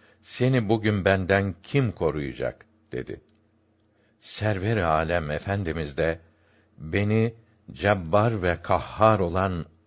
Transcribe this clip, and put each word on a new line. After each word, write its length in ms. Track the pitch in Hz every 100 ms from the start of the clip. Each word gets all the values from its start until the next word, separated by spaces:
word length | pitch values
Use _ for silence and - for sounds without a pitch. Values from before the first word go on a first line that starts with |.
| _ _
seni 480 | - - 127 131 104
bugün 360 | 113 107 104 90
benden 500 | 95 87 98 98 -
kim 280 | - 139 120
koruyacak?" 760 | - 82 76 71 62 64 - - _ _
dedi. 300 | 62 - 52 _ _ _ _ _ _ _ _ _ _
"Server-i 640 | - - 107 98 101 110
alem 480 | 85 78 82 87 76
Efendimiz 680 | 76 - 101 87 80 73 69
de, 220 | 80 82 - _ _ _ _ -
'Beni 560 | 78 98 104 110 113 - _ _ -
cebbar 720 | - 101 101 82 101 117 110
ve 180 | 87 85
kahhar 580 | - 90 - - 110 104
olan 460 | 87 90 95 87 - _